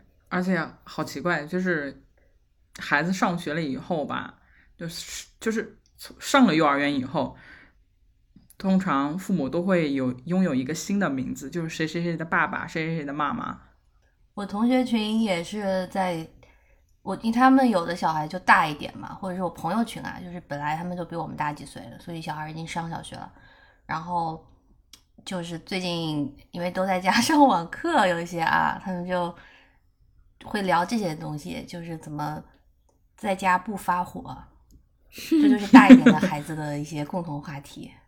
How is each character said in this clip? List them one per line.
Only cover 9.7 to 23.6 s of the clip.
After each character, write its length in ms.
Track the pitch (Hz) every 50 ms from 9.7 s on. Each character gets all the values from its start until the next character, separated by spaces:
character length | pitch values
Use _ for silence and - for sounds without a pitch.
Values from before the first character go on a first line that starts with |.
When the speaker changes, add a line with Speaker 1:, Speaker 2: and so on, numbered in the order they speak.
| 185 175 160 147 139
Speaker 1:
有， 180 | 135 131 127 123 123 -
拥 180 | 165 175 190 185
有 120 | 170 135
一 80 | 127 131
个 100 | 131 160
新 240 | - - - 196 202
的 100 | 190 151
名 280 | 135 131 127 127 131
字， 120 | - 147 135
就 140 | 151 175
是 80 | 165 160
谁 160 | - - 160
谁 160 | 151 - 170
谁 160 | 170 175 170 160
的 80 | 160
爸 220 | 165 190 175 156 147
爸， 180 | - - -
谁 220 | 165 - 170 160 160
谁 100 | 165 165
谁 80 | 143
的 80 | 143 139
妈 180 | 151 147 143
妈。 300 | 151 156 - - - - - - _ _ _ _ _ _ _ _ _ _ _ _ _
Speaker 2:
我 100 | - 202
同 240 | 190 196 202 233 240
学 160 | 254 254 254
群 380 | - 233 220 214 214 214 220
也 220 | 226 208 180 170 170
是 420 | - 208 214 208 190 190 185 185 185
在， 360 | - 196 190 180 175 160 160 - - - - - _ _ _ _ _ _ _ _ _ _ -
我， 120 | 190 190 -
因 120 | - 226
为 20 |
他 200 | 226 240 262 262
们 180 | 262 269 262 247
有 160 | 214 180 170
的 100 | 170 170
小 160 | 180 196 165
孩 160 | 160 156 151 151
就 120 | 185 180
大 260 | - - 214 190 165
一 80 | 156 151
点 180 | 147 - - - -
嘛， 160 | - - -
或 160 | - - 185
者 60 | 180
是 80 | 185 185
我 60 | 170
朋 200 | 170 - - 165 190
友 120 | 226 233
群 160 | - - -
啊， 180 | - - - - 185
就 80 | 175
是 100 | 175 180 - -
本 100 | 143 143
来 180 | 147 147 160
他 80 | 160 175
们 140 | 180 180 175
就 80 | 170
比 100 | 165 170
我 120 | 165 156 147
们 100 | 131 -
大 160 | 151 147 147
几 100 | 147 143
岁 200 | 143 - - -
了， 160 | 117 117 -
所 120 | - -
以 80 | 170 165
小 140 | 160 165 151
孩 160 | 151 151 156
已 40 | 156
经 100 | 160 165
上 240 | 160 - 170 165 165
小 140 | 165 - 160
学 120 | - -
了。 160 | - - - - - - - - -